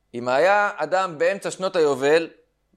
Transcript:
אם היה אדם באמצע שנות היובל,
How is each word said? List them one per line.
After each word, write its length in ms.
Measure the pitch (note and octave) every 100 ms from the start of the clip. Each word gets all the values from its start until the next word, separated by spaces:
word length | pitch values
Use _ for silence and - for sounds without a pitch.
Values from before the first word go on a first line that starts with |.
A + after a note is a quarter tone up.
| _
אם 140 | A#2+ B2
היה 420 | C3 F3+ G#3 G3+ C#3
אדם 420 | D3+ F#3 F#3 D3
באמצע 320 | E3+ G3 F3
שנות 260 | - F#3+ F#3
היובל, 540 | D3 C3 C#3 D#3+ D#3+ - _ _ _